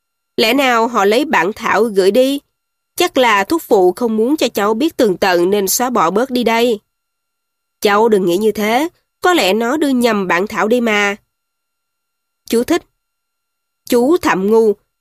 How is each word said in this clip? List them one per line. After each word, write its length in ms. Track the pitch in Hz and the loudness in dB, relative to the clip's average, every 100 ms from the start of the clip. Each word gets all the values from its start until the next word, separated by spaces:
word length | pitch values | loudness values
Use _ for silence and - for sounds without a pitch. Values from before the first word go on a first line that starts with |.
| _ _ _ - | _ _ _ -4
Lẽ 180 | 220 | 0
nào 340 | 254 269 233 226 | 0 2 0 0
họ 160 | 233 | 0
lấy 200 | 196 226 | 2 2
bản 280 | 311 196 165 | 0 0 -2
thảo 320 | 220 233 185 | -4 -4 -2
gửi 260 | 233 190 185 | 0 0 2
đi? 300 | 214 262 277 - _ _ _ _ - | 2 0 -2 -8 _ _ _ _ -4
Chắc 220 | 359 - | -2 0
là 260 | 247 208 | 2 2
thúc 180 | 196 330 | 0 -4
phụ 300 | - 220 180 | 0 2 2
không 240 | 180 240 220 | 0 -4 -2
muốn 200 | 226 311 | -2 0
cho 120 | 262 | -2
cháu 260 | - 202 | -2 -2
biết 220 | 220 311 - | -2 -2 0
tường 200 | 233 180 | 0 0
tận 340 | 202 175 180 | 0 2 2
nên 180 | 208 196 | 0 -2
xóa 220 | - 254 | -2 -2
bỏ 200 | 233 170 | 0 0
bớt 200 | 190 262 | 0 -2
đi 140 | 247 | -2
đây. 360 | 233 226 240 214 - _ _ _ _ _ _ _ _ _ | 0 0 0 -2 -8 _ _ _ _ _ _ _ _ _
Cháu 280 | 208 202 226 | 0 2 2
đừng 180 | 208 185 | 2 0
nghĩ 100 | 175 | 0
như 160 | 220 | -2
thế, 360 | 208 214 240 320 - _ _ | -2 -2 -2 -4 -8 _ _
có 140 | 359 | 0
lẽ 180 | 339 190 | 0 0
nó 240 | 208 233 311 | 0 -2 -2
đưa 120 | 294 | -2
nhầm 400 | 254 233 208 185 | 0 0 0 0
bản 180 | 175 208 | -2 -2
thảo 220 | 214 202 | -4 0
đi 120 | 247 | 0
mà. 360 | 233 208 202 202 _ _ _ _ _ _ _ _ _ _ _ _ - | 0 0 -2 -4 _ _ _ _ _ _ _ _ _ _ _ _ -4
Chú 160 | 226 | -2
thích, 180 | 247 339 - _ _ _ _ _ _ _ _ _ - | 0 -2 -4 _ _ _ _ _ _ _ _ _ -2
"Chú 280 | 247 247 349 | 0 2 0
thậm 300 | 302 175 196 | 0 -2 2
ngu, 260 | 226 226 202 _ _ | 2 2 0 _ _